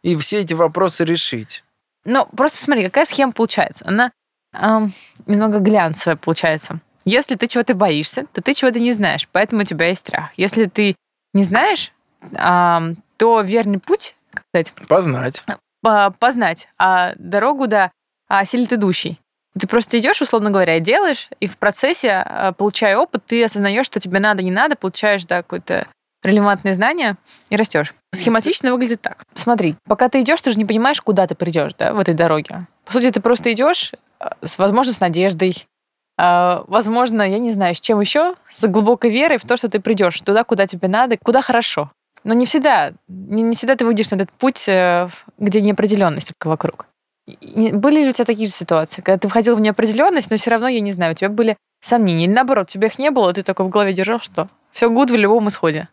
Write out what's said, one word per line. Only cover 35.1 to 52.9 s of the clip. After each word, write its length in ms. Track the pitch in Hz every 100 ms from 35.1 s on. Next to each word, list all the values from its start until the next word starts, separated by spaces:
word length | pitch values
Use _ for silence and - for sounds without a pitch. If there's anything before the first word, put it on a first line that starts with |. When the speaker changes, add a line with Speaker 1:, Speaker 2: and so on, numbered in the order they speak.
| 165 190 165 185 175 - _ _ _ _ -
Speaker 2:
а, 460 | 175 175 180 180 -
возможно, 540 | 202 214 233 247 220
я 160 | 196 202
не 140 | 240
знаю, 240 | 202 180 170
с 60 |
чем 180 | - 214
ещё, 360 | 202 294 339 370 _
с 180 | - 220
глубокой 440 | 196 214 240 233
верой 260 | 226 320 262
в 80 | -
то, 100 | 240
что 100 | 226
ты 100 | 214
придёшь 400 | - 208 180 -
туда, 220 | - 208
куда 220 | 233 202 196
тебе 220 | 175 190
надо, 300 | 208 247 226
куда 240 | - 247
хорошо. 480 | 269 240 233 - 147 _ _ _
Но 100 | 208
не 120 | 233 247
всегда, 480 | 311 285 220 147 170 _
не, 320 | 185 196 208
не 100 | 226
всегда 220 | 226 233 269
ты 80 | 233
выйдешь 240 | 214 214
на 40 | 196
этот 160 | 196
путь, 360 | _ 262 - -
э, 400 | 190 180 175 180 - - _
где 220 | 208 202
неопределённость 720 | 202 196 214 202 180 135 - - 160
вокруг. 400 | 156 156 - - _ _ _ -
И 100 | - - -
не, 160 | 220
были 280 | 208 269 302
ли 60 | 277
у 40 |
тебя 100 | 247 240
такие 220 | 220 214
же 60 |
ситуации, 480 | - 170 165 160 -
когда 160 | - 190
ты 100 | 202
входил 280 | 226 226 226
в 40 |
неопределённость, 680 | 214 208 220 220 349 330 -
но 60 | 220
всё 140 | 240
равно, 160 | 226 247
я 100 | 240
не 100 | 202
знаю, 200 | 180 170
у 20 | 165
тебя 140 | 196
были 280 | 214 226 208 _ _
сомнения? 440 | - 240 202 165 170
Или 60 |
наоборот, 340 | 226 262 247 180
у 20 |
тебя 160 | 196
их 100 | 214